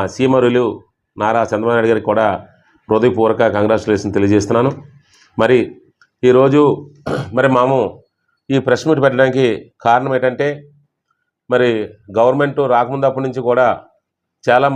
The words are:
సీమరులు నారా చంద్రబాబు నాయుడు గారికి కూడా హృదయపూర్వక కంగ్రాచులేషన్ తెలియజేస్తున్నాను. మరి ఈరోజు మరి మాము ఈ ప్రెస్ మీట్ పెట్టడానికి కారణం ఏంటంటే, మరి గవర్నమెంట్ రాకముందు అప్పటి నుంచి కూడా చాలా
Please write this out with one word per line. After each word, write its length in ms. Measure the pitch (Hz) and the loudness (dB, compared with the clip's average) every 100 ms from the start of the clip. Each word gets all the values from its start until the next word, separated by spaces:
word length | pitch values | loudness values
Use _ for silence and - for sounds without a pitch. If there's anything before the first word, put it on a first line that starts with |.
| 95 | -4
సీమరులు 500 | - 131 131 120 123 117 101 - _ _ - | -2 0 2 2 0 -2 -6 -14 _ _ -6
నారా 260 | 107 113 107 | -2 0 -2
చంద్రబాబు 240 | 107 113 | -2 -2
నాయుడు 160 | 117 113 | 0 0
గారికి 160 | 110 110 | 0 0
కూడా 180 | 107 110 92 - _ _ _ - | 0 0 -2 -10 _ _ _ -2
హృదయపూర్వక 600 | 110 123 110 110 110 113 101 | 0 2 2 0 0 0 0
కంగ్రాచులేషన్ 580 | 107 107 113 101 104 98 | 0 0 0 -2 -2 -2
తెలియజేస్తున్నాను. 540 | 101 104 101 117 135 139 - - _ _ _ - | 2 2 2 0 0 -4 -14 -20 _ _ _ -2
మరి 200 | 113 123 - - _ _ _ _ | 2 2 0 -8 _ _ _ _
ఈరోజు 400 | 127 127 135 143 147 101 - - - - 98 117 | 2 4 4 4 2 0 -8 -14 -8 -8 -6 -2
మరి 120 | 131 127 | 0 2
మాము 240 | 131 135 95 98 _ _ _ _ - | 2 0 -2 -8 _ _ _ _ -4
ఈ 80 | 135 131 | -2 0
ప్రెస్ 200 | 123 160 | 0 0
మీట్ 140 | 147 | 0
పెట్టడానికి 420 | 135 123 131 127 123 107 - _ 117 | 2 2 0 2 0 -2 -8 _ 0
కారణం 260 | 123 135 131 | 0 0 -2
ఏంటంటే, 300 | 131 120 143 147 - _ _ _ _ _ _ _ - | -2 -4 -6 -6 -14 _ _ _ _ _ _ _ -4
మరి 200 | 123 123 110 104 - - 101 | 0 2 0 -6 -14 -6 0
గవర్నమెంట్ 420 | 123 139 143 143 135 | 2 2 -2 -2 0
రాకముందు 340 | 120 117 110 135 | 0 -2 -2 -2
అప్పటి 180 | 131 135 | -2 -6
నుంచి 140 | 127 120 | -4 -2
కూడా 200 | 123 120 85 - _ _ _ _ _ | 2 2 0 -10 _ _ _ _ _
చాలా 260 | - 123 139 | 0 2 2